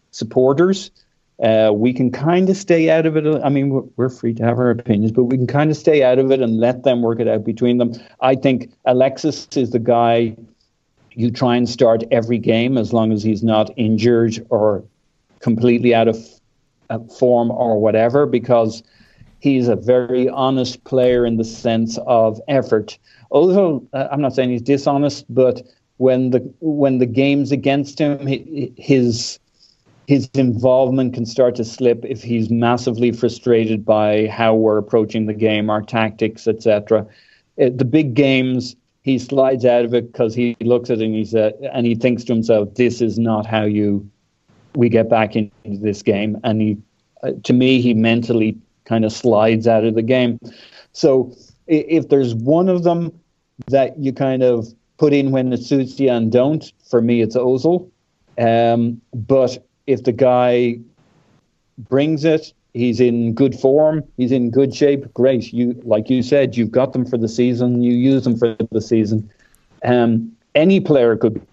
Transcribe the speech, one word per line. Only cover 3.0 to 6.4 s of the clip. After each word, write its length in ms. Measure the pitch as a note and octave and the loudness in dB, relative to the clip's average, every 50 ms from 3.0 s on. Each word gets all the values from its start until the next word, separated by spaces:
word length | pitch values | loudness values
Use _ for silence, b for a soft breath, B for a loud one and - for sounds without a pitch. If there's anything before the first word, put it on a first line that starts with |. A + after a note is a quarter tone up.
| D#3+ | 0
of 100 | D#3+ D#3 | 0 -2
it. 80 | D#3 D3+ D3+ D#3 C3 - | 0 0 0 -2 0 0
I 40 | C#3 | 0
mean, 200 | C#3+ C#3 C#3 C#3 | 0 0 0 0
we're, 120 | C3+ B2+ - - - | -2 -2 -4 -6 -6
we're 120 | - B2 B2+ | -4 -4 -4
free 260 | B2 - - A#2+ A#2 | -4 -4 -4 -4 -4
to 80 | A2+ A2+ | -2 0
have 140 | A#2 A#2 A#2+ | 0 0 2
our 120 | B2+ A#2+ | 0 0
opinions, 420 | A#2 A#2 - - G#2+ G2+ G#2+ A2 A2+ | 0 -2 -2 -2 0 0 0 0 2
but 120 | B2+ B2 | 0 0
we 120 | A#2+ C3+ | 2 0
can 100 | C3 B2 | -2 -2
kinda 280 | A#2 - C#3+ D3+ D#3 D3+ | -2 0 0 0 0 0
stay 280 | D3+ - E3+ D3+ D3 C3 | 0 2 2 4 4 4
out 160 | B2+ B2+ C3 | 4 4 2
of 140 | C3+ C3 C3+ | 2 2 2
it 80 | C3+ | 0